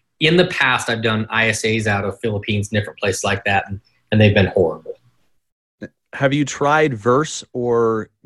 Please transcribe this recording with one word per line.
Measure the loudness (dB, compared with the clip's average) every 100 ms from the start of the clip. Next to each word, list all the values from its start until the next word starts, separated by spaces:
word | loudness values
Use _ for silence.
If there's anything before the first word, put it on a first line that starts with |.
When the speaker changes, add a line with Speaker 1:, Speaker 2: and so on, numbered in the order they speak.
| _ -2
Speaker 1:
in | 2 4
the | 2
past, | 2 0 0 -2
I've | -2
done | 0 0 -2
I | 0 0
S | 0
As | -2 -2 0
out | -2
of | -4 -6
Philippines | -6 -6 -4 -4 -2
and | -4
different | -4 -4
places | -4 -2
like | -2 -2
that, | 0 -2 -2
and, | -8 _ _ -2
and | 4
they've | 6
been | 6 2
horrible. | 2 0 -2 -12 -16 _ _ _ _ _ _ _ -18 -18 _ _
Speaker 2:
Have | -2 0
you | 0
tried | -2 -2 0 2 2
Verse | 0 0 2 0 -6 -10
or | -6 -2 2 2 0 -6 _